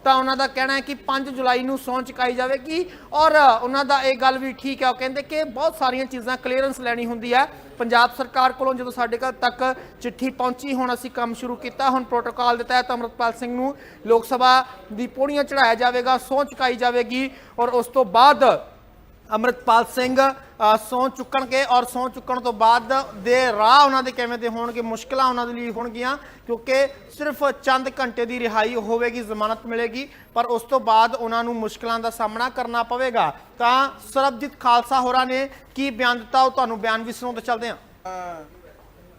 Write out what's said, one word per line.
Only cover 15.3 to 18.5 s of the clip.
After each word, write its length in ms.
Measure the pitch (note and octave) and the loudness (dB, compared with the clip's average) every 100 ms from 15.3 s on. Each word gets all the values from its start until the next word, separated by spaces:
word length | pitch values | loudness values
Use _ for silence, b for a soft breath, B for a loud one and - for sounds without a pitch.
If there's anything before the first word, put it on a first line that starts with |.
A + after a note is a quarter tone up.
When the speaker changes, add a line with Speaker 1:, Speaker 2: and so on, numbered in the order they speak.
| D4 | 0
Speaker 1:
ਚੜ੍ਹਾਇਆ 320 | C#4+ C#4 A#3+ A3 | -2 2 2 4
ਜਾਵੇਗਾ, 420 | B3 B3 B3 B3+ | 2 0 0 0
ਸਹੁੰ 280 | - C4+ C#4+ | 0 -2 -2
ਚੁਕਾਈ 300 | C4 B3+ B3 | -2 -2 0
ਜਾਵੇਗੀ। 560 | B3 A#3+ A#3 B3 C4 C4 B B | 0 0 -2 -4 -6 -8 B B
ਔਰ 100 | A#3+ | 0
ਉਸ 180 | B3 A#3 | 0 -2
ਤੋਂ 180 | C4+ A#3 | 0 2
ਬਾਅਦ 640 | G#3+ C4 D4 B3+ | 8 8 8 4